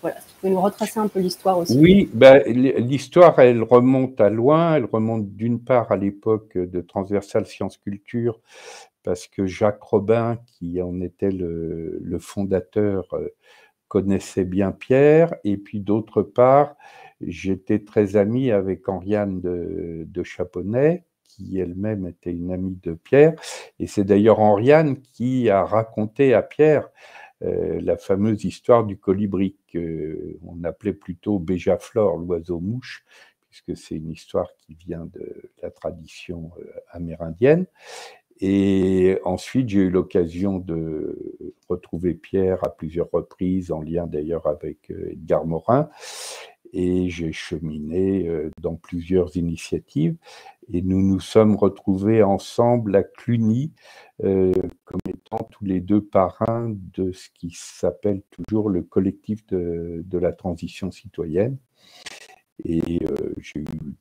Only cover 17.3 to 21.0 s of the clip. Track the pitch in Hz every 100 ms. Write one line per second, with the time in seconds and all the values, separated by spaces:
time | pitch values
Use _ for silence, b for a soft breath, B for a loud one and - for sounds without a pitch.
17.3 | 85 95 95 _ 107 104 - 104 104 101
18.3 | 120 131 104 95 92 - 92 92 104 101
19.3 | 92 92 87 85 87 85 82 82 85 -
20.3 | - 90 92 90 117 147 180